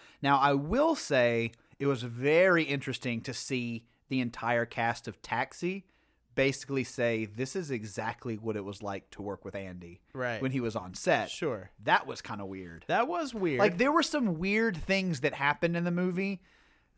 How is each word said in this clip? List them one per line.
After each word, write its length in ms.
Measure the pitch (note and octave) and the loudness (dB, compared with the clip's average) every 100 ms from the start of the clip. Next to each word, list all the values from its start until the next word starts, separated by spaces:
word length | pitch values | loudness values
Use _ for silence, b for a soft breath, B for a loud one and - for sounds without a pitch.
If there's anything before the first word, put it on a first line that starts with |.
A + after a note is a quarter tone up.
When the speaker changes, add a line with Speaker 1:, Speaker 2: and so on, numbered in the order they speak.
| B B | B B
Speaker 1:
Now, 160 | C#3 C#3 | 4 6
I 160 | C#3+ | 6
will 420 | C#3+ D3 A#3+ D#4+ D4+ | 4 2 2 4 2
say 580 | - C3+ A#2+ A#2 A#2 - b _ | 2 4 6 4 0 -6 b _
it 80 | C#3 | 0
was 160 | C3 | 0
very 600 | B2 A#2 C#3 D#3+ F#3 E3+ C#3+ | -4 -2 4 6 6 6 2
interesting 560 | C#3 C3+ B2 B2+ A#2 | -2 -4 -4 -4 -4
to 120 | C3+ | -6
see 520 | A#2+ - C3 A#2+ A2+ - _ _ | -8 -4 -4 -4 -8 -12 _ _
the 100 | C3 | -2
entire 460 | A#2+ - A#2 A#2+ A#2 | -2 -2 0 0 0
cast 420 | - A#2 A#2+ - | 0 0 -2 -6
of 140 | - | -12
Taxi 640 | - A#2 C3 - F3 F#3+ - _ _ _ _ - | -4 -2 -2 -4 -6 -6 -10 _ _ _ _ 0
basically 480 | C3+ C3 - C3+ | 2 0 -2 -4
say, 400 | B2+ - A#2 A2+ G#2+ | -2 0 2 2 -2
"This 300 | A2 C3 F#3+ | -4 -6 -4
is 160 | D3+ | -4
exactly 640 | B2 G#2+ G#2+ A2 - B2 G#2+ | -6 -6 -6 -6 -6 -8 -6
what 220 | A2+ G#2 | -4 -4
it 80 | G2 | -6
was 180 | G2 | -8
like 260 | G#2 G2 - | -8 -8 -10
to 100 | - | -10
work 240 | G2+ F#2+ G2 | -8 -8 -8
with 100 | G2 | -10
Andy 460 | F#2+ F2+ F2 F2 _ | -10 -12 -14 -18 _
Speaker 2:
Right. 280 | C3 B2 A2+ | -6 -4 -2
Speaker 1:
when 100 | C3 | -2
he 80 | C3 | -2
was 160 | A#2 G#2+ | -2 -4
on 180 | F#2 | -6
set." 360 | F#2 F3+ C3 F#2+ | -4 2 2 0
Speaker 2:
Sure. 400 | - D#3 G#2+ F#2 - | -4 -4 -4 -8 -8
Speaker 1:
That 240 | G#2+ F#3 - | 2 2 2
was 160 | - | -8
kinda 240 | - G#2 G2 | -10 -8 -8
weird. 380 | F#2+ F2 E2 - | -8 -10 -12 -2
Speaker 2:
That 180 | F#3 C4 | 0 0
was 260 | F4 C#4+ | -2 -4
weird. 260 | A3+ F3+ E3 | -2 0 4
Speaker 1:
Like, 180 | G3+ F3 | 2 4
there 160 | C4 | 4
were 100 | E4 | 4
some 340 | - D4+ A3+ D#3 | 2 2 0 0
weird 380 | F#3+ G#3+ A3+ E3+ | 0 2 2 0
things 460 | - G3 F#3 C#3 | 0 0 2 0
that 120 | C#3 | 0
happened 440 | - C#3+ D3 E3+ E3+ | 2 2 2 2 2
in 80 | F3 | 0
the 60 | |
movie 500 | F3 F#3 F3+ G3 F#3+ b b b b b | 0 0 0 -2 -4 b b b b b